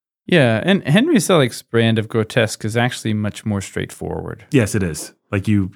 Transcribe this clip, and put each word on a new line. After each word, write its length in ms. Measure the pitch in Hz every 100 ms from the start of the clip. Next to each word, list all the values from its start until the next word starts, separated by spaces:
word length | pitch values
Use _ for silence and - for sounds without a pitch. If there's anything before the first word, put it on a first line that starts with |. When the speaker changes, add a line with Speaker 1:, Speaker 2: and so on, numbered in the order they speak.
| _ _ -
Speaker 1:
Yeah, 340 | 175 123 110
and 180 | 175 196
Henry 360 | - 180 311 262
Selick's 440 | - 175 127 -
brand 380 | - 117 113 110
of 80 | 110
grotesque 560 | 113 107 - 110 -
is 120 | 107 117
actually 380 | 120 - 110
much 320 | 107 104 - 107
more 140 | 101
straightforward. 840 | - 92 95 - 87 85 85 85 -
Speaker 2:
Yes, 240 | 135 104
it 80 | 107
is. 300 | 90 76 - _ _
Like, 160 | 104 101
you, 240 | 101 95